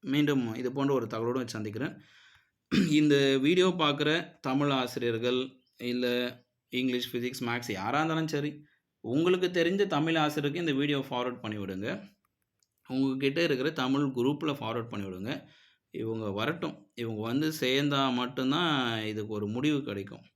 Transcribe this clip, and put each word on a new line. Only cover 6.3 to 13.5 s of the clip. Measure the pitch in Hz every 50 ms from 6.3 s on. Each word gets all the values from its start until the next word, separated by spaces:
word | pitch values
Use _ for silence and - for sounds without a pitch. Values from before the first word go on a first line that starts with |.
| 120 - _ _ _ _ _ _ -
இங்கிலீஷ், | 123 127 131 123 123 123 -
ஃபிசிக்ஸ், | - 123 120 127 123 - 123
மேத்ஸ் | 117 117 123 120 -
யாரா | 104 92 95 110 127 147
இருந்தாலும் | 156 160 160 160 160 156
சரி, | 156 143 143 151 147 - - _ _ _ _ _ _ _ _
உங்களுக்கு | 113 123 147 165 185 180 180 185 175
தெரிஞ்ச | 180 175 165 170 190 196 202 190
தமிழ் | 170 143 151 165 165 160
ஆசிரியருக்கு | 151 151 147 160 143 147 139 175 170
இந்த | 160 139
வீடியோ | 135 143 147 147 139
ஃபார்வர்ட் | 135 - 135 123 123 127 123 120
பண்ணி | - 110 107 104
விடுங்க. | 98 95 95 92 101 123 175 202 - - _ _ _ _ _ _ _ _ _ _ _ _ _ _ _ -
உங்ககிட்ட | 131 131 135 135 131 131 139 135 139 170 170
இருக்கிற | 165